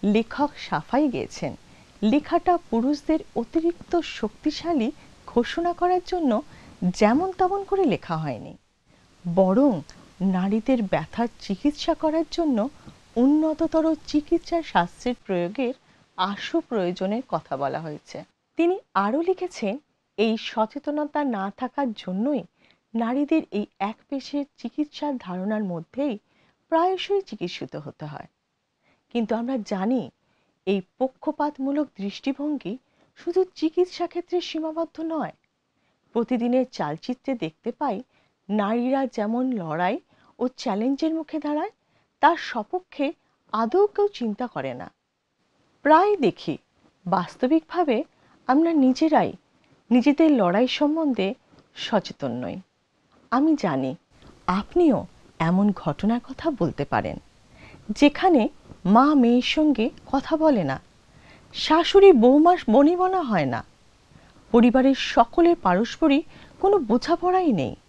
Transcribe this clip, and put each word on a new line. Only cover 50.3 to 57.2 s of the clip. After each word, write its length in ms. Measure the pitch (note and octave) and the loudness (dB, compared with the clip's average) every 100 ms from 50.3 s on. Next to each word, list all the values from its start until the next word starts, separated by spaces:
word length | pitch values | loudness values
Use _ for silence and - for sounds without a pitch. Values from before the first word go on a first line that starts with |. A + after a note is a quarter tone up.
লড়াই 360 | C#4 F3+ F#3+ B3 | 4 4 2 0
সম্বন্ধে 600 | - D4 D#4 D#4 A#3 F#3+ B3+ _ _ _ - - | 0 0 0 -2 -2 -2 -4 _ _ _ -14 -2
সচেতন 460 | G#3+ - - C#3 A#2+ | -2 -2 -10 -8 -6
নই। 140 | A#2+ F#3 - _ _ _ _ _ _ | -8 -10 -14 _ _ _ _ _ _
আমি 200 | A#3+ D4+ D4+ | 0 2 2
জানি 280 | F#3 C3+ C3 C3 _ _ - - - F#3 | 0 -2 -4 -6 _ _ -20 -14 -2 -2
আপনিও 400 | G3+ - E4+ G3+ - _ _ _ | 0 2 2 2 -4 _ _ _
এমন 280 | E3 F#3 G#3 F#3+ | 0 2 2 0
ঘটনার 380 | - D3 G3+ A#3 - | -4 -2 -2 -2 -6
কথা 200 | C4+ D#4+ C#4 | -6 -6 -2
বলতে 220 | E3 - C#3 | -4 -2 -2
পারেন 240 | A#2 F#2 D2 | -2 -2 -8